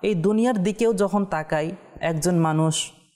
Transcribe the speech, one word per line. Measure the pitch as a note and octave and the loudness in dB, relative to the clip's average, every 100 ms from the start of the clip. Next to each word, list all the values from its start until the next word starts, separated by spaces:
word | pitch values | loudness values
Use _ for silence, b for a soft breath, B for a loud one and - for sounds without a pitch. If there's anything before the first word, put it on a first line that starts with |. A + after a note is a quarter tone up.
এই | G3 | 0
দুনিয়ার | G3+ E3+ G#3+ A#3+ A3+ | 0 2 2 2 2
দিকেও | F#3 G#3+ A3+ | 0 0 0
যখন | G#3 G3 G#3 | 2 0 0
তাকাই, | G3 D#3+ D#3 D#3 D#3+ F#3 - - | 0 -4 -2 -2 -2 -8 -16 -6
একজন | E3 E3 E3+ | -4 0 0
মানুষ | F3+ E3 D#3 D#3+ D#3 - - _ | 2 2 2 2 0 -6 -12 _